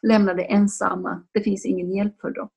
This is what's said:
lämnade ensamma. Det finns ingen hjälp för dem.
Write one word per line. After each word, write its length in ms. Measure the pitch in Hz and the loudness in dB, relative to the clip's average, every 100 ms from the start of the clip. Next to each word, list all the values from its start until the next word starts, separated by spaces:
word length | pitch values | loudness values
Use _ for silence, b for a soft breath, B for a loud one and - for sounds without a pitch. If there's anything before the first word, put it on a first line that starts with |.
lämnade 400 | 220 220 196 180 | 4 4 4 0
ensamma. 800 | - 202 202 - 185 185 180 175 - | 0 2 2 2 -2 -2 -6 -8 -4
Det 80 | 214 | -2
finns 260 | 208 196 185 | 0 -2 -2
ingen 260 | 185 180 | -4 -2
hjälp 280 | 190 208 208 | -2 -4 -4
för 100 | - | -10
dem. 180 | - 196 | -10 -12